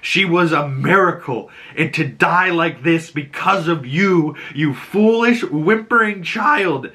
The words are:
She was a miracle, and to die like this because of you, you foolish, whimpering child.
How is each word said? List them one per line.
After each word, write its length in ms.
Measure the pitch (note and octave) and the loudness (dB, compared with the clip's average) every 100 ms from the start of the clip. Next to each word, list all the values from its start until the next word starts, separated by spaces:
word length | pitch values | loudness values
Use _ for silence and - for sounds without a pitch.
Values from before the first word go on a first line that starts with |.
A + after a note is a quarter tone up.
She 240 | - - | -2 -2
was 280 | F#3+ E3+ E3+ | 2 2 2
a 160 | D#3 C#3+ | 0 -2
miracle, 800 | C3+ C#3 F#3+ F#3 - - A#2 G2 - - - | -4 2 2 2 0 -6 -8 -8 -20 -16 -4
and 160 | D#3 | -4
to 100 | - C#3+ | -2 -4
die 440 | - E3+ E3+ F#3 | 0 0 2 2
like 320 | E3+ E3 D#3 | 0 -2 -2
this 280 | C3 E3 D#3+ | 0 0 -2
because 580 | D3+ C#3 - F3+ G3 D#3+ | -10 -10 -4 0 0 0
of 180 | E3 B2+ | -4 -2
you, 500 | D3 G3 F3+ D#3 D3 - | 0 2 2 0 -4 -12
you 200 | - D#3 | -4 -2
foolish, 680 | A#3 - F#3+ G#3+ A3+ A#3 A#3 | -2 -4 2 4 4 2 0
whimpering 760 | - D3 D#3 A3 A3 A#3 G#3+ G3 | -2 -2 2 0 2 2 2 -2
child. 680 | E3 A3 C#4 D4 D4 C3+ - | -8 -2 0 2 0 -2 -6